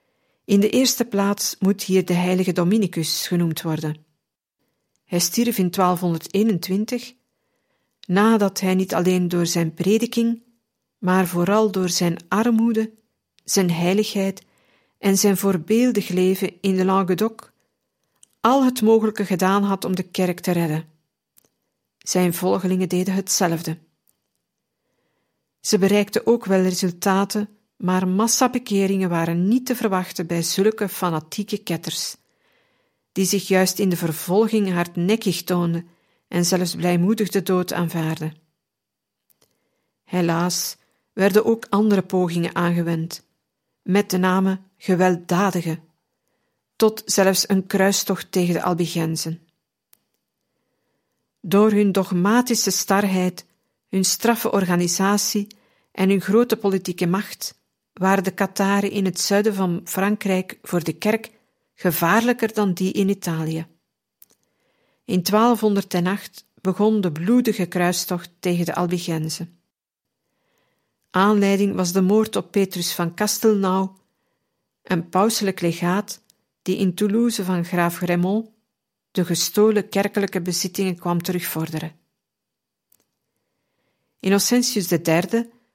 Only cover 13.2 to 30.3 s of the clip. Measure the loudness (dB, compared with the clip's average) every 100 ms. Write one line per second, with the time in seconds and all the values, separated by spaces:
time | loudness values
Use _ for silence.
13.2 | _ _ -4 0 0 0 0 0 0 -2
14.2 | -4 -6 -14 _ _ _ _ _ 0 2
15.2 | 2 2 2 0 2 2 2 0 -2 0
16.2 | 2 2 -4 -4 -2 0 2 2 2 0
17.2 | -2 -4 -20 _ _ _ _ _ _ _
18.2 | _ _ 2 4 4 2 4 4 4 -2
19.2 | -2 0 2 2 0 -2 -2 -4 -4 -2
20.2 | -2 -2 -2 0 0 -4 -8 _ _ _
21.2 | _ _ _ _ _ _ _ _ -4 0
22.2 | 0 0 0 0 0 0 0 -2 0 -2
23.2 | -2 0 0 0 -6 -10 _ _ _ _
24.2 | _ _ _ _ _ _ _ _ _ _
25.2 | _ _ _ _ -2 2 2 2 0 -2
26.2 | 2 0 2 0 0 0 -4 -2 0 0
27.2 | 0 -4 -8 _ _ -8 -2 0 0 0
28.2 | 0 2 0 -2 -2 0 0 0 0 0
29.2 | 0 0 2 0 0 -2 -2 -2 -4 -8
30.2 | -4